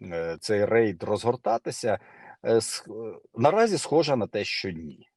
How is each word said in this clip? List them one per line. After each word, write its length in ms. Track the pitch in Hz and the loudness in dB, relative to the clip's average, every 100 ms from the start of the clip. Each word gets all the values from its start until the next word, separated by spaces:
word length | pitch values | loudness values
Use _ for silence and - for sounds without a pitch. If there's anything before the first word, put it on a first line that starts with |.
е, 340 | 90 85 82 80 | -8 -6 -4 -4
цей 240 | - 104 | 0 2
рейд 380 | 101 113 113 87 | 4 4 2 0
розгортатися, 960 | 98 104 113 123 - 233 - - 120 104 - - - - | -2 -2 0 -2 0 -2 -2 -4 -2 -2 -4 -20 -20 -10
е, 100 | 113 | 2
сх-, 600 | 113 110 - - 104 90 | 2 2 -6 -10 -12 -12
е, 40 | 82 _ | -12 _
наразі 440 | - 135 196 233 180 | 2 2 4 2 2
схоже 380 | - 151 147 135 | 2 2 2 0
на 100 | 98 | -2
те, 180 | 107 | -4
що 260 | 101 - 98 | -4 -4 -6
ні. 380 | 82 80 - - | -8 -10 -16 -20